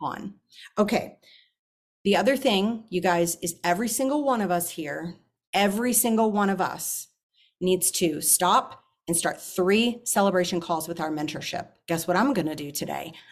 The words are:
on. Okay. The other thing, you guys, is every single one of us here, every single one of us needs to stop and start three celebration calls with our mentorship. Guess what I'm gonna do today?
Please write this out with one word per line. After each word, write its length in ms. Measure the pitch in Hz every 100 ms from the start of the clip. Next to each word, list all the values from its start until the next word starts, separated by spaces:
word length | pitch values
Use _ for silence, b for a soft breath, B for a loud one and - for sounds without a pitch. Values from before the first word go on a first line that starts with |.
on. 360 | 147 - 196 - _ B B -
Okay. 400 | 208 220 - - b b b _ _ _ _ _
The 120 | 202 180
other 180 | 208
thing, 500 | 262 269 196 208 226 -
you 140 | 180
guys, 340 | 180 170 170 -
is 180 | 175 -
every 260 | 175 180 240
single 360 | - 262 302
one 160 | 277 233
of 100 | 185
us 200 | 175 170
here, 460 | - 147 151 170 - _ _ _
every 400 | 190 202 208 247
single 400 | 233 240 220 220
one 160 | 208 196
of 140 | 190
us 460 | 147 - - - - _ _ b b -
needs 300 | 185 180 -
to 320 | - 170 151
stop 600 | - - 180 226 - - _ _ -
and 80 | 170
start 240 | 165 -
three 600 | - - 185 214 240 233
celebration 560 | - 208 196 180 175 175
calls 280 | 170 165 170
with 100 | 170
our 140 | 156
mentorship. 560 | 151 151 156 - - - _ -
Guess 220 | 165 -
what 80 | 180
I'm 160 | 269
gonna 240 | 220 156 151
do 160 | 143
today? 400 | - - 69 - B B